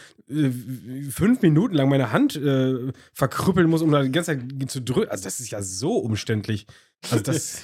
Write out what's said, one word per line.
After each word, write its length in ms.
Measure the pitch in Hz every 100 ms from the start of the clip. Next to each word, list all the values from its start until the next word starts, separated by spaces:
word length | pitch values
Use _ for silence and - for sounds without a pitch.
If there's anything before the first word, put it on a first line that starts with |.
| - _ -
äh, 220 | 151 135 123 120 127 113 131 143
fünf 300 | 135 190 254
Minuten 340 | 175 151 226
lang 140 | 160 135
meine 240 | 139 117
Hand, 240 | 156 285 151
äh, 560 | 143 135 131 127 131 - -
verkrüppeln 560 | - 135 - 190 180 165
muss, 100 | 160
um 100 | 160
da 120 | 147
die 100 | 135
ganze 200 | 156 170 139
Zeit 320 | 127 135 135
zu 120 | 131
drücken. 280 | 123 131 -
Also 140 | 104
das 160 | 98 -
ist 100 | 117
ja 120 | 107
so 340 | 95 95 147 233
umständlich. 680 | 113 104 - 107 98 104 - - _ _ -
Also 120 | 110
das 380 | - 156 - -